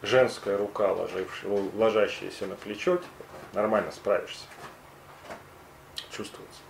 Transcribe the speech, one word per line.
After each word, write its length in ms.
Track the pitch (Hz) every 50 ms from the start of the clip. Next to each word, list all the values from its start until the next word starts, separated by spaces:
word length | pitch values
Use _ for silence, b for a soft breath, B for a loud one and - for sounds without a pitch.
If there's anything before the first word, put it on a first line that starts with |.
| -
женская 540 | 101 110 127 127 113 - - - 104 98 101
рука, 340 | 104 101 - - 107 95 92
ложившая, 580 | 90 87 90 95 92 92 90 - - - 92
л-, 200 | 101 101 98 92 -
ложащаяся 720 | 104 110 110 104 107 104 98 - - 98 95 - - 101
на 100 | 98 95
плечо, 400 | 101 - 104 104 104 - - 180
типа, 280 | 175 175 - - - - - - - - - -
«Нормально 400 | 104 107 107 110 104 92 - -
справишься». 520 | - - 104 101 87 - - - - - - - - - - - - - - - - - - - - - - - - - - - - - - - - - - - - - -
Чувствуется. 500 | - - 107 - - - 98 - - - - -